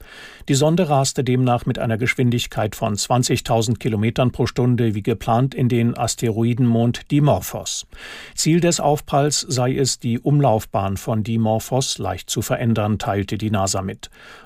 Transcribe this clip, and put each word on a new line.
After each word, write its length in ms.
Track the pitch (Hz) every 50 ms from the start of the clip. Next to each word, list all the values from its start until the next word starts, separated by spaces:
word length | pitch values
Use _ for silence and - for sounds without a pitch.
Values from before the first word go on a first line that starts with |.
| - - - - - - - - - -
Die 40 | 143
Sonde 360 | 131 147 156 165 175 185 147
raste 340 | 151 135 135 - - - 135
demnach 420 | 117 123 127 127 127 120 120 -
mit 140 | - 127 -
einer 180 | - 113 113 104
Geschwindigkeit 800 | 120 127 - - 127 120 120 123 - - - - 110 107 -
von 220 | - - 107 104 101
zwanzigtausend 840 | - - 127 123 127 - 139 117 - - 120 113 113 113 120 -
Kilometern 520 | - - 110 104 107 113 107 - 131 123
pro 160 | - - 123 110
Stunde 480 | - - 123 123 123 117 123 113 104
wie 60 | 104
geplant 540 | 98 - 117 101 - - 113 117 131 139 131
in 140 | - 139 120
den 280 | 127 117 117 117 120 -
Asteroidenmond 1120 | 127 104 - - - 117 107 110 117 117 120 117 131 120 117 113 117 120 120 - - -
Dimorphos. 760 | - 143 147 143 107 90 87 - - 110 - - - - - _ - - - - - - - - -
Ziel 240 | - - 156 160 175
des 220 | 170 170 170 -
Aufpralls 580 | - 147 147 147 - - - 143 143 151 147 -
sei 340 | - - 131 120 127 127 135
es, 260 | 135 139 123 - -
die 200 | - 123 117 120
Umlaufbahn 800 | - 143 143 147 143 131 110 110 - - - 110 98 98 98 92
von 260 | - - 117 107 104
Dimorphos 760 | 117 113 113 113 110 110 110 - - - 127 131 - - -
leicht 300 | 123 95 92 90 - -
zu 120 | - 123
verändern, 580 | 104 - 127 - 123 117 113 110 104 107 107 98
teilte 380 | - - 98 101 98 - - 110
die 120 | 107 107
nasa 320 | 104 101 95 95 - 95
mit. 280 | 90 95 - - - - - - - - - - -